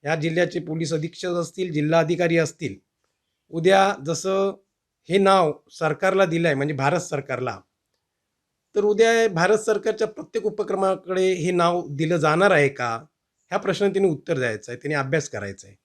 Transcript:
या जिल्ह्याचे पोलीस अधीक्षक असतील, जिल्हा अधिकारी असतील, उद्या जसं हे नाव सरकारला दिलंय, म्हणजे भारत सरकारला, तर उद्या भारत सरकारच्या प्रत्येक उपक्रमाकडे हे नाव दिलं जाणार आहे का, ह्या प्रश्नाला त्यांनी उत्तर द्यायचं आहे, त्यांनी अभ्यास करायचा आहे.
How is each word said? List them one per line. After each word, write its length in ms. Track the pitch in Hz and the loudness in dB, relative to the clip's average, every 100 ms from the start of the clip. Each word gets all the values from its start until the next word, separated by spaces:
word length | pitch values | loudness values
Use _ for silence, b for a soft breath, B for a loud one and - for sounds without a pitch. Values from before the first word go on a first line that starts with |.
या 120 | 143 160 | -4 -4
जिल्ह्याचे 440 | 156 160 175 175 | -2 0 0 -2
पोलीस 320 | 156 160 160 | -6 -6 -4
अधीक्षक 360 | 160 165 - 185 | -4 -6 -8 -6
असतील, 400 | 175 165 - 180 | -4 -6 -6 -4
जिल्हा 280 | 151 151 165 | -2 2 2
अधिकारी 380 | 156 170 170 165 | 2 0 2 2
असतील, 380 | 156 - 135 98 _ _ _ _ _ _ _ | 0 -4 -10 -12 _ _ _ _ _ _ _
उद्या 420 | 165 165 196 196 202 139 | -2 2 4 4 0 -6
जसं 460 | 160 190 190 196 190 _ _ _ _ - | -6 -2 -2 -2 -4 _ _ _ _ -2
हे 80 | 185 | 2
नाव 340 | 196 196 160 147 _ | 4 4 4 -2 _
सरकारला 540 | - 160 147 190 190 190 | -4 -2 0 0 2 2
दिलंय, 280 | 165 165 | 2 0
म्हणजे 200 | 135 143 | 0 -2
भारत 260 | 143 139 170 | 0 0 0
सरकारला, 600 | 175 147 - 123 123 101 _ _ _ _ _ _ _ _ _ _ _ 208 | -2 -8 -6 -6 -6 -10 _ _ _ _ _ _ _ _ _ _ _ 0
तर 80 | |
उद्या 440 | 208 208 226 233 226 | 2 4 4 4 2
भारत 240 | 170 180 214 | 2 2 2
सरकारच्या 500 | 214 208 226 214 214 | 2 0 0 -2 -4
प्रत्येक 380 | - - 226 208 | -6 -8 -4 -4
उपक्रमाकडे 880 | 208 208 196 190 185 175 185 185 | -4 -4 0 0 0 -2 0 0
हे 180 | 180 165 | 0 0
नाव 300 | 180 170 175 151 | 2 2 0 -4
दिलं 280 | 139 160 170 | -4 -2 0
जाणार 340 | 156 160 196 | 2 4 4
आहे 160 | 170 139 | 4 2
का, 240 | - 123 113 151 _ _ _ _ | 0 -6 -6 -10 _ _ _ _
ह्या 80 | 180 | -4
प्रश्नाला 340 | 190 180 202 | -2 0 0
त्यांनी 180 | 190 196 | 2 0
उत्तर 260 | 151 - 151 | 0 -4 -2
द्यायचं 340 | 123 107 - | -2 -4 -10
आहे, 60 | 120 | -10
त्यांनी 180 | 143 151 | -4 -4
अभ्यास 340 | 131 160 147 | -2 -2 -4
करायचा 380 | 110 101 98 98 | -8 -10 -12 -20
आहे. 80 | _ | _